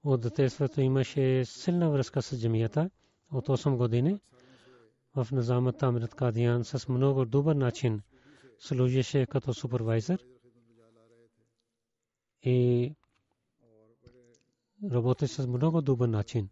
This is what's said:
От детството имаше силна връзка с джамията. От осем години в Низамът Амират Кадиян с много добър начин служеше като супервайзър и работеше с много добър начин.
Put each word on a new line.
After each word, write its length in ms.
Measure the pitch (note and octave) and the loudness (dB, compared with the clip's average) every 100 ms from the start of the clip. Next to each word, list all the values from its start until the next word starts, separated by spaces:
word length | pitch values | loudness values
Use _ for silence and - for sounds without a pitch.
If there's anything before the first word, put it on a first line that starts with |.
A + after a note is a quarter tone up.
От 300 | D3 C3 A#2 | 0 0 0
детството 460 | - C3+ - C3+ - | 0 0 2 -2 0
имаше 640 | C3 C3+ C3 - C3 C3 | 2 2 0 0 2 2
силна 460 | B2 - - F3 E3 | 0 -4 -2 2 2
връзка 320 | C#3+ B2+ C#3 | 2 0 -4
с 180 | - B2+ | -4 -2
джамията. 500 | A2+ A2+ A2+ D3+ F3 _ _ _ _ | 0 0 0 0 -2 _ _ _ _
От 160 | C3+ - | -6 -2
осем 280 | C3 D3 B2+ | 0 0 0
години 440 | A#2+ A#2 C#3 G3+ _ _ - - - - _ _ _ | 2 2 0 -2 _ _ -20 -20 -20 -20 _ _ _
в 140 | C3+ A#2+ | -6 -2
Низамът 500 | C3+ A#2+ B2 B2+ A#2+ | -2 0 2 0 0
Амират 320 | C3+ A#2+ A2+ | 0 0 -4
Кадиян 500 | - B2 A2+ A#2+ A#2+ | -2 -2 2 2 2
с 240 | A#2 C3 - | -2 -6 -2
много 360 | B2+ C#3 C3+ | 0 2 2
добър 300 | B2 C3+ D3 | 2 2 2
начин 480 | D3 B2+ - B2 G#2+ - _ - - - _ | 2 0 0 -2 -2 -6 _ -20 -20 -20 _
служеше 680 | - C3 B2+ C3 B2+ C#3+ B2+ | -6 0 2 2 0 0 0
като 280 | C#3 - | -2 -4
супервайзър 720 | A#2+ A#2+ A#2+ A2+ A2+ A2+ F#3 - _ _ A#2+ A#2 A2+ A2+ A2+ A2+ A#2 A#2 _ A2+ A2+ _ _ _ _ _ _ _ _ | -6 -4 -4 0 -2 0 -4 -6 _ _ _ _ _ _ _ _ _ _ _ _ _ _ _ _ _ _ _ _ _
и 480 | C3 B2 B2 B2 B2 D3+ _ _ _ _ _ _ A#2 A2 A2 A#2 B2 B2 A#2+ A#2+ _ _ _ G#3 G3+ | 0 2 2 2 -2 -8 _ _ _ _ _ _ _ _ _ _ -20 _ _ _ _ _ _ _ -4
работеше 440 | A#2+ A#2+ B2+ C#3 | 0 0 0 -2
с 120 | - B2+ | -4 -4
много 360 | B2 D#3 E3 | 0 0 0
добър 260 | C#3 B2 A#2+ | 0 0 0
начин. 400 | G#2+ G2+ A#2 G2 | 0 -2 -4 -6